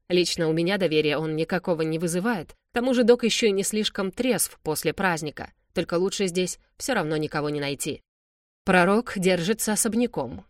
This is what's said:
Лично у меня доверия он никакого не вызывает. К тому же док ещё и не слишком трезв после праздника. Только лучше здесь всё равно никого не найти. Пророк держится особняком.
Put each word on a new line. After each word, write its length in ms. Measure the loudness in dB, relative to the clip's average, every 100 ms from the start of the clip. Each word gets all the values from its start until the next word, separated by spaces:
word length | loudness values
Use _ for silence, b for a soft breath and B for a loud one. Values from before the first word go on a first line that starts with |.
| -2
Лично 360 | 0 2 0 0
у 60 |
меня 240 | 2 0 0
доверия 400 | 2 2 2 0
он 200 | -2 -2
никакого 440 | -2 -2 -2 -2
не 180 | 0 -2
вызывает. 520 | -2 -2 -2 -4 -8
К 240 | -18 _
тому 180 | -2 2
же 100 | 4
док 220 | 6 6
ещё 220 | 4 2 2
и 60 |
не 100 | 2
слишком 500 | 0 0 -2 -2 -6
трезв 480 | -2 0 0 -2 -4
после 300 | -6 -2 -2
праздника. 600 | 0 0 0 -4 -8 -16 _ _
Только 220 | -6 -2
лучше 320 | 0 0 -2 -2
здесь 320 | -2 -4 -6 _ -12
всё 160 | -2
равно 240 | -2 0 -2
никого 320 | -2 -4 -4
не 120 | -4
найти. 420 | -4 -4 -6 -8 _ _ _ _ _ _
Пророк 500 | 2 4 6 2 0 0
держится 560 | 0 2 0 -2 -2
особняком. 720 | 0 0 0 -2 -2 -8 -10